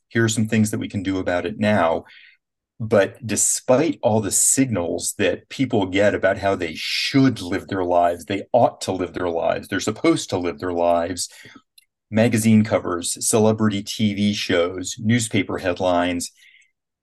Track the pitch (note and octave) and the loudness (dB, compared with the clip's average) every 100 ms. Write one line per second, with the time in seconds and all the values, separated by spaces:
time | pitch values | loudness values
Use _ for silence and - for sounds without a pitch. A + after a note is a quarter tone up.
0 | _ A#2 A2+ A2 G#2+ A2 G#2+ A2+ F#2 G2 | _ 0 0 0 0 2 2 0 -6 -6
1 | F#2 F#2+ F#2 F2 F2 - G#2 G#2 E2 E2 | -4 -2 -2 -2 -4 -2 0 2 2 0
2 | - - - _ _ _ _ - A2 G#2+ | -6 -18 -20 _ _ _ _ -12 0 2
3 | F#2+ - A2 G2+ - - - B2+ E3 - | 2 -2 -6 -2 0 0 2 2 2 0
4 | A#2+ A2 G2 - - - C3 G2+ E2+ F2 | 0 0 0 0 2 2 0 0 -2 -4
5 | - - F#2+ F2+ - - B2+ A2+ F#2 F#2 | -6 -2 0 -2 -6 -4 -2 0 0 2
6 | G2+ F2+ F#2 G2 G2 F#2+ E2+ D#2 - - | 2 2 0 0 0 -2 -4 -6 -6 -4
7 | - C#3 C3+ A2+ F2+ F#2 - G2 F2+ F2 | 0 4 4 2 -4 -6 -4 -4 0 2
8 | F2 E2+ D#2+ G2+ - A#2+ A#2 - - F#2 | 2 0 -4 -6 0 2 2 0 -6 -4
9 | F2 - F2+ E2 E2 F2 F2+ F#2+ G#2 G#2+ | -4 -4 -4 0 0 -2 -4 -4 -4 0
10 | E3 D#3 - F#2+ F2 D#2+ F#2 E2+ E2+ E2+ | 0 0 -2 -4 -4 -4 -4 0 2 2
11 | E2+ F#2 - - - - _ _ _ _ | 0 -6 -8 -12 -20 -20 _ _ _ _
12 | _ G#2+ A2+ A2 A2 A2 G#2+ F#2+ F#2 F2 | _ 0 2 2 4 4 4 0 -2 -4
13 | F2 - - A#2 G#2+ G#2+ G#2+ G2+ G#2 - | -4 -6 0 4 4 2 0 -2 -6 -2
14 | G#2+ G2 G#2 G#2 - F#2 E2+ F#2 F2+ - | -2 0 0 -2 0 0 0 -4 -8 -6
15 | G#2+ A#2+ A2 G#2+ - F#2 F#2 F2 F#2 F2 | 0 0 0 -2 -2 -4 -4 -2 0 2
16 | F2+ F2 - - - _ _ _ _ _ | 0 -2 -6 -12 -20 _ _ _ _ _